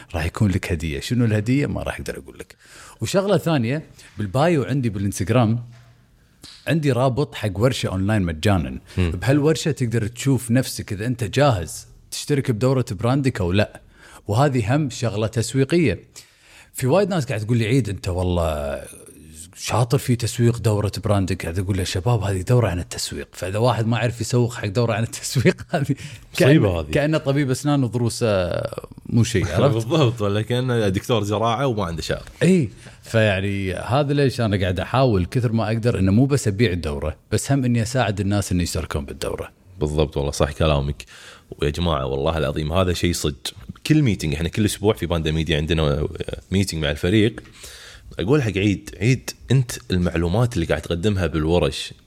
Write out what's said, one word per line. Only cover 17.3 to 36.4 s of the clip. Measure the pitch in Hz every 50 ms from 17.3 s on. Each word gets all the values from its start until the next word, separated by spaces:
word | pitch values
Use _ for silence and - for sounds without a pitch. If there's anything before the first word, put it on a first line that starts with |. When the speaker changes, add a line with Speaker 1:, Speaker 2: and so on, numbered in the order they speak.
| 110 107
Speaker 1:
تقول | 107 104 123 117
لي: | 113
"عيد، | 101 127 139 120 101
أنت | 98 90 - 98
والله | 87 90 92 92 90 87 82 80 76 73 71 71 69 69 - - - - - - - 73 76 80 78 80 82 90 95
شاطر | - - - - 104 123 117 147 135
في | - - 123
تسويق | 117 - 107 - - 120 117 113 -
دورة | - 113 107 101 104 101 - - -
براندك." | 107 101 98 95 87 95 87 -
قاعد | 82 85 95
أقول | 92 90 101
له: | 90 90
"شباب، | - - 98 85 120 123 107 98
هذه | 98 98 92 90
دورة | - 123 123 113 95
عن | 87 87
التسويق." | 85 - - - - - - 76 71 - -
فإذا | - 90 92 98 107
واحد | 117 127 117 117 113
ما | 113 117 110
يعرف | 113 120 113 -
يسوق | 110 - - 123 120 113 -
حق | - -
دورة | 104 95 123 120 117 110
عن | 104 117
التسويق، | - - - - - - 135 101 - 147 - -
<laughs> | -
هذه | - 165 143 - 143 - - 147 - - - - -
Speaker 2:
مصيبة | - 175 131 151 160 113 98
Speaker 1:
كأن-، | 90 85
Speaker 2:
هذه. | 78 76 78
Speaker 1:
كأنه | 151 143 151 156 151
طبيب | 156 139 139 147 147 127
أسنان | 127 - - 147 143 139 131
ودروسه | 110 98 120 120 113 - - 120 110 104 95 90 85 - - - - - - - - - - -
مو | - - 117 110
شيء، | - - 95 82 -
عرفت؟ | - 104 127 147 123
Speaker 2:
<laughs> | 113 113 117
بالضبط، | 160 156 147 117 120 117 104
ولا | 101 101 104 107
كأنه | - 120 123 127 127 120 117 107 101
دكتور | 92 101 - - 127 110 104
زراعة | 101 107 107 110 117 113 113 143
وما | 135 117 104 98
عنده | 85 85 78 -
شعر. | - - - - - - - -
Speaker 1:
إي، | 170 190 180 135 98 - - - - - - -
فيعني | - - 113 110 107 95 95 95 101 98 98 98 92 87
هذا | 82 82 - 117 143 151 139 147
ليش | 143 139 131 - -
أنا | 117 107 98 101
قاعد | 98 90 92 90
أحاول | 90 - - 127 139 127 107 92 87
كثر | 90 - 131 117 123 110
ما | 113 107
أقدر | 104 113 117 107 120 104 92
إنه | 95 95 95
مو | 113 139
بس | 135 143 127